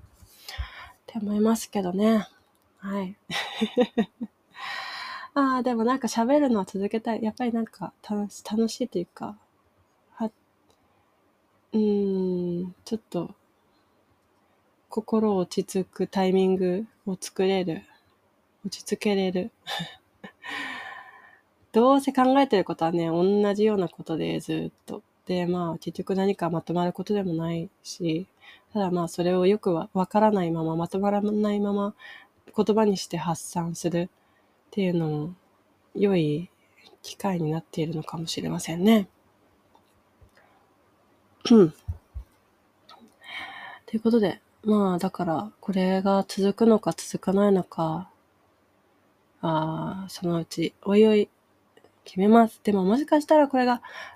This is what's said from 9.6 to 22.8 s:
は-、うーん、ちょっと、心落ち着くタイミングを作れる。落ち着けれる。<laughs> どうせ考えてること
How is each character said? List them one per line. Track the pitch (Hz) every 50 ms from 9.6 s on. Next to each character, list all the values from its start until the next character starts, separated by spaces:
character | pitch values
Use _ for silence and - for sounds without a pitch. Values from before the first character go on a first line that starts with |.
| _ _ _ _ _ _ _ _ _ _ _
は-、 | - 226 220 - _ _ _ _ _ _ _ _ _ _ _ _ _ _ _ _ _ _ _ _ _ _ _ _ _ _ _ -
う |
ー | 220 214 208 202 202 202 196 190 190 185 185 180 180 175 175 175 175 185
ん、 | 180 180 - _
ち | - 220
ょ | 214
っ | - _
と、 | - 175 165 180 - _ _ _ _ _ _ _ _ _ _ _ _ _ _ _ _ _ _ _ _ _ _ _ _ _ _ _ _ _ _ _
心 | - 226 220 - 226 220 220 214 202
落 | 185 180 - - 196 185
ち |
着 | - - 190 180 -
く | _ - 185
タ | - - 202 190
イ | 185 185
ミ | 190 190 190
ン | 190
グ | 185 185 180 180 196 226 - _ _ _
を | 196 185 -
作 | - - - - 190
れ | 190 190 190 180
る。 | 175 156 - - _ _ _ _ _ _ _ _ _ _ _ _ _ _ _ -
落 | 190 - - -
ち | - 214
着 | -
け | - 214 202
れ | 196 190 185 180
る。 | 180 180 226 - _ _
<laughs> | - - - 170 - - - _ _ _ _ - - - _ - - - - - - - - - - - - - - - - - - - _ _ _ _ _ _ _ -
ど | 220 240 262 277
う | 277 277
せ | 269 269
考 | 262 254 254 262 277
え | 277
て | 277 - 190
る | 170
こ | - 170
と | -